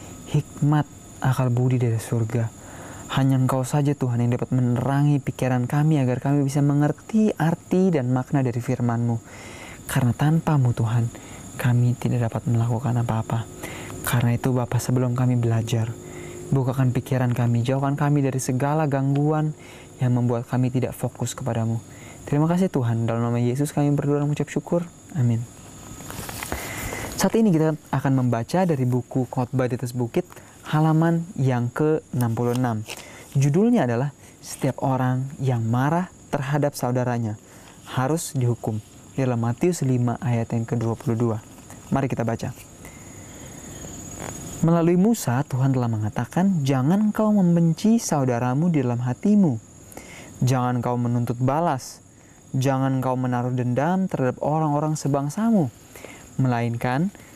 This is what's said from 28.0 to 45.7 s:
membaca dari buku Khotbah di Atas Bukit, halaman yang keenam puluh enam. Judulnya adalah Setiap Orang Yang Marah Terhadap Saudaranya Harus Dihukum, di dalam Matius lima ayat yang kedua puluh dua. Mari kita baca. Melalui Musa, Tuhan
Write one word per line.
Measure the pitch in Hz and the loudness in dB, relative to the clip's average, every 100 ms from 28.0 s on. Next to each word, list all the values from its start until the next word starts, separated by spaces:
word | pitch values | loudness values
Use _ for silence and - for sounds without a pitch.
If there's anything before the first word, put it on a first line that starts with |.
| 139 131 | 2 2
membaca | 123 117 117 175 | 2 0 0 0
dari | 185 143 123 | 2 2 0
buku | 123 - 131 123 | 0 -2 -4 -2
Khotbah | 135 123 131 127 | -2 -2 0 0
di | 123 | -2
Atas | 123 | -4
Bukit, | 123 120 - - - - - - | -4 -2 -2 -4 -10 -20 -20 -2
halaman | 151 160 156 165 165 165 - | 2 4 4 4 0 -2 -2
yang | 131 123 120 | 0 0 -2
keenam | - 151 156 - 131 117 | 0 2 0 -2 -2 0
puluh | 113 120 123 | 0 0 0
enam. | 123 110 113 - - - - | 0 -2 -8 -14 -16 -20 -4
Judulnya | 139 143 160 233 240 | 0 2 4 4 4
adalah | 127 117 143 - - - | 2 0 -2 -6 -20 -20
Setiap | - - 135 - | -16 -4 -4 -2
Orang | 139 131 127 127 135 - | -2 0 0 0 -4 -4
Yang | 131 120 113 | -2 0 0
Marah | 123 139 165 185 - - | 2 2 0 -2 -10 -8
Terhadap | 143 135 147 143 - | -6 -2 0 0 -2
Saudaranya | 123 127 123 120 113 107 - - - - - | -2 0 0 -2 -4 -6 -12 -20 -20 -20 -8
Harus | - 131 165 - 135 | -2 0 -2 -4 -2
Dihukum, | 120 117 - 107 - - - | 0 0 -4 -6 -8 -20 -10
di | - | -2
dalam | 127 117 | 0 0
Matius | 117 120 175 170 | 0 0 0 0
lima | 135 127 123 - | 0 0 0 -2
ayat | 123 117 113 | -2 -2 0
yang | 117 | -4
kedua | 117 120 113 110 | -2 -2 -2 -4
puluh | - 113 | -2 0
dua. | 120 110 - - - - - | 0 -2 -8 -20 -20 -14 -4
Mari | 139 131 | -2 0
kita | 123 | -2
baca. | 113 113 - - - - - - - - - - - - - - - - - - - - - - | -2 -2 -6 -10 -18 -20 -20 -20 -20 -20 -20 -20 -18 -18 -16 -16 -16 -16 -16 -12 -12 -12 -14 -2
Melalui | 165 170 165 180 | 2 4 4 4
Musa, | 208 233 - 120 | 4 2 0 -2
Tuhan | 147 123 135 | 0 0 2